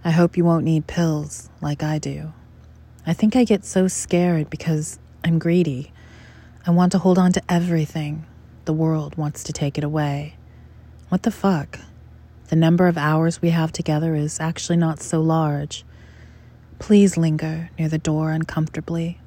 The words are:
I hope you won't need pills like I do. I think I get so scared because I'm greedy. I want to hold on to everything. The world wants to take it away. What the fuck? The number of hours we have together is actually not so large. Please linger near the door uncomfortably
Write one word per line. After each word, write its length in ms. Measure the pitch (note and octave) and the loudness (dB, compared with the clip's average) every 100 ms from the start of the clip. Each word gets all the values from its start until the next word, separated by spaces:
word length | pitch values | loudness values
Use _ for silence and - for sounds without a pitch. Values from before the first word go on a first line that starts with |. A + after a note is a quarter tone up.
I 80 | E3+ | 2
hope 260 | E3 F3 - | 4 4 4
you 60 | |
won't 220 | E3+ E3 D3+ | 2 2 2
need 220 | D#3+ D3+ | 0 0
pills 640 | - E3 D3+ D3 - - - | -2 -2 -2 -6 -12 -18 -10
like 200 | D3+ D3 | -8 -4
I 160 | D3+ D#3 | -4 -4
do. 360 | C#3+ C#3+ D#3 - - - - - - - - | -6 -10 -12 -16 -20 -20 -20 -20 -20 -14 -6
I 60 | |
think 220 | E3+ G#3+ B3+ | 0 2 4
I 100 | A#3 | 2
get 200 | G3+ - | 2 0
so 220 | F#3+ F#3 | 0 0
scared 640 | - - F3 F3+ E3 D3 | -2 -2 0 2 0 -2
because 500 | - - D#3 D#3 - - - | -6 -2 -2 -4 -12 -20 -6
I'm 160 | E3+ E3 | 0 0
greedy. 540 | E3+ F3 E3 B2+ D3 - - - - - - - - | 2 2 2 -2 -10 -16 -20 -20 -20 -20 -20 -10 0
I 40 | |
want 200 | E3+ F3+ | 4 4
to 80 | F#3 | 4
hold 180 | F#3 F#3 | 4 4
on 140 | F3+ | 4
to 100 | F3+ - | 2 0
everything. 760 | F3 F3 E3+ D3+ D#3+ D3 D3+ D#3 - - - - | -2 0 0 -2 -4 -6 -8 -12 -20 -20 -14 -6
The 80 | |
world 420 | D#3 D#3+ D#3+ D3 D#3 | -2 0 -2 -4 -6
wants 260 | D3+ - - | -6 -6 -10
to 80 | |
take 240 | D3+ C#3+ D3 | -4 -4 -4
it 80 | D3 | -4
away. 500 | D#3 D3 C#3+ D3+ - - - - - - - - | -2 -2 -4 -8 -16 -20 -20 -20 -20 -20 -20 -6
What 160 | F#3 | -2
the 80 | - | -2
fuck? 480 | - G3 E3+ - - - - - - - - - | 0 0 0 -4 -14 -20 -20 -20 -20 -20 -20 -2
The 80 | D#3+ | 2
number 300 | D#3+ F3 F3+ | 4 4 4
of 100 | E3+ | 2
hours 440 | D3 D#3 E3 E3+ | 0 2 0 0
we 100 | E3+ | 0
have 200 | E3 D#3+ | 0 0
together 420 | - D#3+ D3+ E3 | -4 -2 0 0
is 280 | D#3 D3 - | -2 -4 -4
actually 340 | D#3+ E3 - E3+ | -6 -6 -2 0
not 260 | E3 D3+ | 0 -2
so 200 | - E3 | -4 0
large. 640 | D#3+ D#3+ D#3 D3 D3 - - - - - - - - - - - | 2 2 0 -2 -6 -12 -18 -20 -20 -20 -20 -20 -20 -20 -20 -18
Please 360 | - G#3 G3+ F3 | 4 6 6 4
linger 540 | E3 D#3 D#3+ D#3+ E3 - | 0 0 -2 -6 -10 -4
near 80 | D#3+ | -2
the 100 | D#3 | -2
door 340 | D#3+ D#3 D#3 | -2 -2 0
uncomfortably 880 | D#3+ E3 - D#3+ - - E3+ E3 F3 | -2 -4 -4 -4 -6 -6 -6 -6 -8